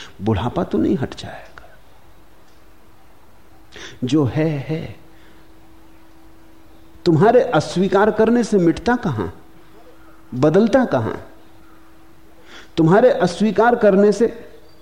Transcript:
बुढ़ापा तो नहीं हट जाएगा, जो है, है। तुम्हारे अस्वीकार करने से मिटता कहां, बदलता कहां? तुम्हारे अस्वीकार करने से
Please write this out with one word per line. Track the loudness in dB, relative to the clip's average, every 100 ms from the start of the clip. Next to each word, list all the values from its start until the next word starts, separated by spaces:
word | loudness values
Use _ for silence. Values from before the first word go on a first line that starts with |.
| -20 -8
बुढ़ापा | -2 -2 -2 -4
तो | -4 -2
नहीं | -2 -2
हट | -4 -10
जाएगा, | -16 -16 -20 -20 -20 -20 -20 -20 -20 -20 -20 -20 -20 -20 -20 -20 -20 -20 -20 -20 -20 -20 -20 -20 -20 -20 -18 -10
जो | -2 0 0
है, | -2 -2 -4
है। | -8 -10 -10 -16 -20 -20 -20 -20 -20 -20 -20 -20 -20 -20 -20 -20 -20 -20 -20 -20 -20 -20 -20 -6 0
तुम्हारे | 2 4 4
अस्वीकार | 2 -2 -2 -2 0 2 0
करने | 2 2 2
से | 0 2
मिटता | 2 0 -2 -2
कहां, | -2 -4 -6 -10 -20 -20 -20 -20 -20 -20 -20 -20 -12 -2
बदलता | 2 2 2 0 0
कहां? | -2 -4 -8 -14 -20 -20 -20 -20 -20 -20 -20 -20 -20 -20 -20 -20 -20 -10 0
तुम्हारे | 4 6 4
अस्वीकार | 2 -2 0 -2 2 2 4
करने | 4 4 4
से | 2 -2 -4 -18 -20 -20 -20